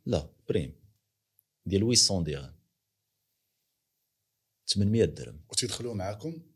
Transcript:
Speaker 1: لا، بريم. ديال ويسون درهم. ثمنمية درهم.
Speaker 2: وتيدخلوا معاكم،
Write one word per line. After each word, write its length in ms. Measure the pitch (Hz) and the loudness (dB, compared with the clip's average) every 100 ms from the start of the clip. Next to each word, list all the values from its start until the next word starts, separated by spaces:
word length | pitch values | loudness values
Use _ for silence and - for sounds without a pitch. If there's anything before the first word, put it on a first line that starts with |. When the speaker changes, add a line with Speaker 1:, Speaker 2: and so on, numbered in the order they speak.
| - | -2
Speaker 1:
لا، 240 | 87 73 _ - | 0 -2 _ -2
بريم. 260 | - 67 - - _ _ _ _ _ _ _ - | -2 -2 -10 -20 _ _ _ _ _ _ _ 0
ديال 180 | 98 | 2
ويسون 400 | 113 117 - 92 | 4 4 4 2
درهم. 320 | 76 69 65 - _ _ _ _ _ _ _ _ _ _ _ _ _ _ _ _ _ _ _ _ - | -2 -4 -8 -16 _ _ _ _ _ _ _ _ _ _ _ _ _ _ _ _ _ _ _ _ -4
ثمنمية 380 | 98 101 113 80 | 2 4 4 2
درهم. 400 | 69 58 76 - | 0 -14 -14 -6
Speaker 2:
وتيدخلوا 440 | - 98 - 120 | -4 -4 -4 -6
معاكم، 480 | 104 95 107 160 165 - | -4 -6 -6 -10 -10 -16